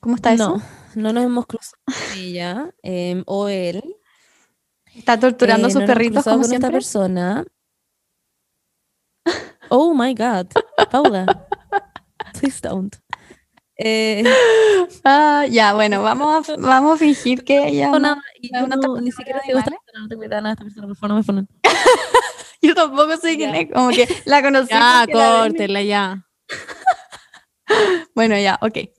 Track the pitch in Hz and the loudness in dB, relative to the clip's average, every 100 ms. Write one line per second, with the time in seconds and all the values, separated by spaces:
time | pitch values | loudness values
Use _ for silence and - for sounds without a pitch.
0 | - 240 240 226 208 339 - - - 220 | -4 -2 2 2 2 -2 -8 -20 -14 -6
1 | 214 233 247 240 240 226 - _ - 262 | -4 -2 -2 -2 -6 -12 -16 _ -10 -10
2 | - 196 185 175 175 190 311 - - 180 | -10 -10 -10 -8 -8 -8 -10 -14 -10 -8
3 | 180 180 - 196 202 196 180 180 285 415 | -4 -6 -6 -4 -4 -4 -6 -8 -12 -18
4 | _ _ _ _ _ _ _ _ _ - | _ _ _ _ _ _ _ _ _ -10
5 | - 233 254 247 240 226 233 - 294 233 | -2 2 2 2 2 4 2 2 2 2
6 | 240 220 269 220 233 247 254 339 254 214 | 2 0 0 0 0 -2 -2 -4 -4 -4
7 | 190 180 180 220 349 _ _ _ _ _ | -2 -2 -4 -4 -8 _ _ _ _ _
8 | _ _ _ _ _ _ _ _ _ _ | _ _ _ _ _ _ _ _ _ _
9 | _ _ - - - _ - 247 320 302 | _ _ -6 -6 -10 _ -2 2 2 2
10 | 240 254 233 208 180 - - - - 254 | 0 -2 -2 -2 -2 -2 -2 -2 0 2
11 | 294 196 185 - - - _ 403 403 - | 2 0 -2 -2 -4 -14 _ -6 -6 -20
12 | _ _ - - 277 - - 190 196 - | _ _ -18 -6 -6 -6 -8 -8 -8 -12
13 | _ - _ _ _ _ _ _ 220 220 | _ -18 _ _ _ _ _ _ -2 0
14 | 220 208 233 523 480 440 440 392 359 - | 0 2 4 4 6 4 4 2 0 0
15 | 269 285 302 294 285 233 214 208 214 196 | 4 4 4 2 2 4 4 4 2 2
16 | 214 240 294 311 311 302 - 262 294 320 | 0 0 0 0 -2 -6 2 4 4 4
17 | 311 277 247 247 - 277 285 285 277 294 | 2 2 0 -4 2 2 2 0 0 2
18 | 294 285 - _ 240 247 262 269 262 240 | 0 -2 -8 _ -10 -6 -4 -2 -2 -4
19 | 247 247 262 262 269 262 220 311 _ 220 | -8 -10 -10 -10 -4 -4 -4 -8 _ -18
20 | 214 226 214 208 214 220 208 208 202 202 | -16 -14 -10 -8 -6 -8 -12 -16 -16 -10
21 | 208 214 214 196 196 _ - - - 494 | -4 -2 -2 -4 -4 _ -2 2 4 2
22 | 466 480 - - - _ 339 339 311 277 | 4 0 0 -12 -20 _ 2 2 0 2
23 | 302 320 330 320 311 - 233 254 254 247 | 0 0 -4 -4 -4 -4 -4 0 0 2
24 | 233 349 - 285 277 269 247 220 240 247 | 0 -2 2 2 4 0 2 2 4 4
25 | 233 226 226 226 226 220 202 196 202 202 | 2 2 4 4 2 -2 -4 -2 -2 -2
26 | 196 190 - _ _ - - - - 698 | -2 -8 -16 _ _ -18 -16 -6 -4 -4
27 | - - _ - _ _ - 453 415 359 | -6 -20 _ -20 _ _ -2 2 2 0
28 | 320 - 226 208 196 185 220 214 - | -4 -2 0 2 0 0 -4 -6 -12